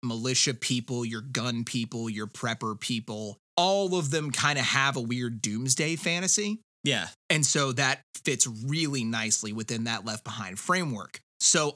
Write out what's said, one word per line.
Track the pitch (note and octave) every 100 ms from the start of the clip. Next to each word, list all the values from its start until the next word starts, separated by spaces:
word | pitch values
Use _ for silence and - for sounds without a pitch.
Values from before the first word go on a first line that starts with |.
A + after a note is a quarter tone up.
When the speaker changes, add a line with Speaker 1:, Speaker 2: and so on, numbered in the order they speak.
Speaker 1:
militia | A#2+ A2+ B2 B2+ -
people, | A#2 - B2 A#2 A#2+ A#2
your | A2+
gun | C3+ B2+ A#2+ A#2
people, | A2+ B2 A#2 A#2+ A2+
your | G#2+ G#2+
prepper | - A#2+ A#2 A2 G#2
people, | - A#2 A2+ G#2+ G#2+ G#2 _ -
all | F3+ G3 F#3+ F3+
of | D3
them | D#3+ D3+
kinda | - D3 C#3+
have | B2 C#3 C#3 C3+
a |
weird | A2+ B2 A#2+ A2+
doomsday | G#2+ G#2+ C3 B2+ D#3 E3
fantasy. | E3+ F3 F#3 G#3+ G#3 G#3+ - _
Speaker 2:
Yeah. | D3 A#2 E2+ - -
Speaker 1:
And | D#3 C#3+
so | D#3+ C#3
that | B2 C3+ C#3 - -
fits | - B2+ B2
really | A2 B2+ D#3 D#3 C3+
nicely | A2+ A2+ A2 G#2 G#2+
within | A2 A2 A#2 A2+
that | A2+ G#2+
Left | G#2+
Behind | - A2 F#2+ F#2+
framework. | - F3+ E3 G#2+ F2 - - -
So | - E3+ D3